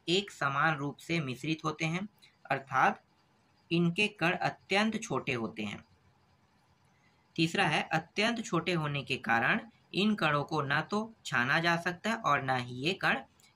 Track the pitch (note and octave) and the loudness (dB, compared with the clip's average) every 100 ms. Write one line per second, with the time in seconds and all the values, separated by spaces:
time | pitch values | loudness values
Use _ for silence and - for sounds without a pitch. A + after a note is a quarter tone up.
0 | - F3+ G3+ - C#3 C#3 D3+ D3 C#3+ - | 0 0 0 -2 -2 2 2 2 -2 -6
1 | - E3 C3+ B2 D3+ D#3+ D#3+ D3+ D#3+ F3 | -4 -2 -2 -4 -4 -2 -2 -2 -2 -2
2 | G#3 - - _ - C3+ C3 B2+ F3+ G#3 | -6 -10 -20 _ -6 -4 -2 2 4 2
3 | - _ _ _ _ _ _ E3+ F3 E3+ | -6 _ _ _ _ _ _ 2 2 2
4 | G#3 - E3 F3+ D3 - - F#3+ A3 A3 | 0 0 0 0 -2 -4 -2 2 2 0
5 | - C3 C3 B2 A2 - G#2 - - _ | -4 -4 -2 -2 -4 -6 -8 -8 -14 _
6 | _ _ _ _ _ _ _ _ _ _ | _ _ _ _ _ _ _ _ _ _
7 | _ _ _ - E3 G3 F3 E3 G#3 D#3+ | _ _ _ 0 0 2 2 0 0 -4
8 | - - A3 A3+ A3 E3+ E3 F3 D3 C#3+ | -4 -2 0 -2 -2 -2 0 0 0 -4
9 | C3 B2+ - A#2 C3+ G3+ - - _ - | -4 -6 0 2 2 2 -2 -16 _ 0
10 | G#3 G#3 D#3 D3 C#3 D#3 C#3 C#3+ E3 G#3 | 2 2 2 2 0 -2 0 0 0 -2
11 | A3+ - - B2 B2 D#3+ E3+ E3+ F3+ F3 | -4 -10 -2 0 2 2 2 2 0 -4
12 | G#3+ A3+ D3 C#3+ C3+ C3 B2 B2+ D3+ F#3+ | -2 -2 2 0 2 0 -2 -4 -2 0
13 | D#3+ B3+ - _ _ | 0 -2 -4 _ _